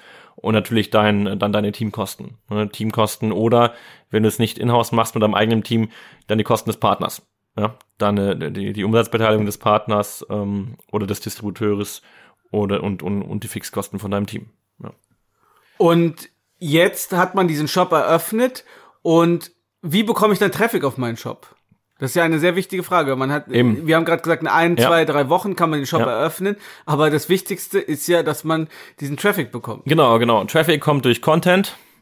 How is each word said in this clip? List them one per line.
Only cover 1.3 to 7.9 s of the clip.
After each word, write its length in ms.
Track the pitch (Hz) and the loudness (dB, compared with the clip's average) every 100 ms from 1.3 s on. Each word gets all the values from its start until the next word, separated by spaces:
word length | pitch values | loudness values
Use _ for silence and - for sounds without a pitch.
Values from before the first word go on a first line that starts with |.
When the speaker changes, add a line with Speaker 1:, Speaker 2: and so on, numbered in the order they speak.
| 98 | -2
Speaker 1:
dann 140 | 104 | -2
deine 180 | 104 104 | 0 -2
Teamkosten, 640 | - 107 110 98 - - 117 - | -4 -6 -6 -8 -10 -18 -18 -6
ne? 180 | 104 104 | -4 -4
Teamkosten 640 | - 110 117 107 - 110 | -4 -4 0 0 0 -2
oder, 420 | 101 113 120 117 - - - _ | 0 2 4 2 -2 -20 -20 _
wenn 140 | 107 | 0
du 40 | 110 | 2
es 80 | - | 2
nicht 220 | 113 - | -2 -2
in-house 320 | 120 120 113 | 0 0 2
machst 240 | 117 113 113 | 0 0 2
mit 80 | |
deinem 100 | 107 | 2
eigenen 300 | 101 110 113 | 2 2 0
Team, 260 | - 113 107 - - - - | 0 -2 -2 -6 -20 -14 -4
dann 100 | 110 | -2
die 60 | |
Kosten 260 | - 113 - | 0 -2 -2
des 80 | 104 | -2
Partners. 480 | 107 98 - - _ _ _ - | 0 0 -4 -8 _ _ _ -6
Ja, 200 | 107 117 _ | -6 -6 _